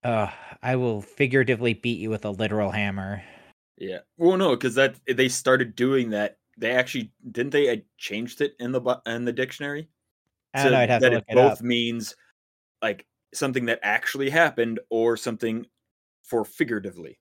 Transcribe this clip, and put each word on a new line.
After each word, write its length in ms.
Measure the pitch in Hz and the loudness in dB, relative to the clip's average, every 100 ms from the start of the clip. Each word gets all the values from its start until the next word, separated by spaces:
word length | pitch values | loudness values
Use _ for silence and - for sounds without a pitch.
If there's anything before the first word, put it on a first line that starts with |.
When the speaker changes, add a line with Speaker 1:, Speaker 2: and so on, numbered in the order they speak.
Speaker 1:
Uh, 260 | 123 113 101 - - - | 0 0 -2 -6 -20 -8
I 140 | 123 127 | -2 0
will 240 | 123 107 | 0 -4
figuratively 720 | 98 - 139 135 123 117 120 | -8 -2 2 4 4 2 0
beat 240 | 113 120 120 | 0 -4 -4
you 120 | 110 | -4
with 140 | 107 | -4
a 60 | 107 | -6
literal 400 | 98 110 107 101 | -4 -2 0 0
hammer. 500 | 107 101 98 95 101 - - - _ _ _ | 0 -2 -4 -8 -10 -12 -20 -20 _ _ _
Speaker 2:
Yeah. 220 | 95 92 _ _ | -12 -12 _ _
Well, 200 | 170 185 | 2 4
no, 200 | 185 120 | 2 2
'cause 180 | 131 117 | 0 2
that, 240 | 135 - - | 2 0 -6
they 220 | 127 131 | 0 2
started 460 | 127 - 127 120 107 | 2 2 2 2 0
doing 340 | 123 135 117 | 0 2 0
that. 280 | 104 104 - _ _ | -2 -4 -6 _ _
They 140 | 117 | 0
actually, 400 | 127 127 131 107 _ 127 | 0 0 -4 -8 _ -12
didn't 200 | 113 135 | -6 -2
they, 160 | 143 139 | 2 2
uh, 60 | 110 - _ | 0 -6 _
changed 420 | - 104 120 - | -10 -8 -8 -4
it 160 | 143 _ | -4 _
in 140 | 123 | -4
the 80 | 127 | -2
bu-, 200 | 120 123 - | -2 -4 -4
in 180 | 117 120 | -4 -4
the 60 | |
dictionary? 560 | 123 131 - 143 147 160 _ _ _ _ _ _ | -4 -6 -6 -10 -10 -12 _ _ _ _ _ _
Speaker 1:
I 80 | 135 | 0
don't 100 | 139 | 4
know, 60 | 139 | 4
Speaker 2:
To, 40 | |
Speaker 1:
I'd 80 | 120 | 4
have 120 | 120 | 4
Speaker 2:
that 80 | 127 | 4
Speaker 1:
to 60 | 120 | 4
Speaker 2:
it 0 | |
Speaker 1:
look 80 | - | 2
it 60 | |
Speaker 2:
both 260 | 113 127 107 | 6 6 4
Speaker 1:
up. 20 | |
Speaker 2:
means, 540 | 120 120 117 117 113 - _ _ _ _ _ _ | -2 0 -2 -4 -8 -14 _ _ _ _ _ _
like, 240 | 113 101 _ _ _ | -6 -6 _ _ _
something 320 | - 139 131 120 | -6 -2 -2 -2
that 140 | 117 | -2
actually 480 | 101 107 - 139 139 | 0 0 -2 -2 0
happened 500 | 156 160 127 117 113 - | 4 2 2 -2 -2 -4
or 260 | 113 117 113 | 2 2 2
something 500 | - 110 117 113 120 _ _ _ _ _ | -2 -4 -2 -4 -6 _ _ _ _ _
for 200 | - 120 | -4 -2
figuratively. 720 | 107 - 160 110 95 87 78 - | -2 -2 -2 -2 -6 -12 -18 -20